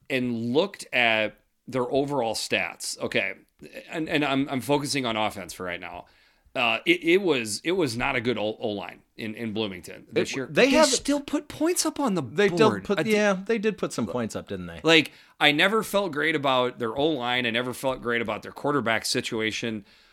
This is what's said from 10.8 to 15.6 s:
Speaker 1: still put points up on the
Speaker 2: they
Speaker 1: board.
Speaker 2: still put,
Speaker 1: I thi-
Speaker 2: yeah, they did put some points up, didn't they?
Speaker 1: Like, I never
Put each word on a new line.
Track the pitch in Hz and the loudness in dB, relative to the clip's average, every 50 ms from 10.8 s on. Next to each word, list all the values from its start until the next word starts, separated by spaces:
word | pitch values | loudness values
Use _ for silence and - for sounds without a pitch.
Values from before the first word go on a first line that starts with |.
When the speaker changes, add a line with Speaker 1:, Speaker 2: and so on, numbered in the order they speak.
| 311 | 6
Speaker 1:
still | 277 247 - - - 285 285 | 4 4 0 0 0 -2 -2
put | 285 - - 311 - - | -2 -2 -4 -4 -4 -6
points | - - 302 339 359 - - | -4 -2 0 0 0 0 0
up | 311 302 - | -2 -2 -2
on | 285 247 196 | 0 0 0
the | 170 139 | 0 -2
Speaker 2:
they | 110 123 170 208 196 | -2 0 2 2 2
Speaker 1:
board. | 170 185 | 4 6
Speaker 2:
still | 226 220 208 196 | 4 4 4 2
put, | 190 - 202 - | -2 -2 -2 0
Speaker 1:
I | - | 2
thi- | 220 214 | 2 2
Speaker 2:
yeah, | 208 214 202 196 185 196 | 4 4 2 2 0 0
they | - 233 226 | -2 -2 0
did | 196 220 196 | 0 -2 -2
put | - - 165 - | -2 -4 -4 -2
some | - 120 | -4 -4
points | 95 - 123 117 104 - | -2 -2 -2 -4 -4 -6
up, | 95 85 - | -8 -8 -8
didn't | 101 92 90 | -8 -8 -8
they? | 85 82 85 - | -10 -10 -2 2
Speaker 1:
Like, | 156 165 160 143 - - - - - _ - | 6 6 6 6 4 -2 -16 -20 -20 _ 2
I | 156 147 147 | 4 4 6
never | 151 | 4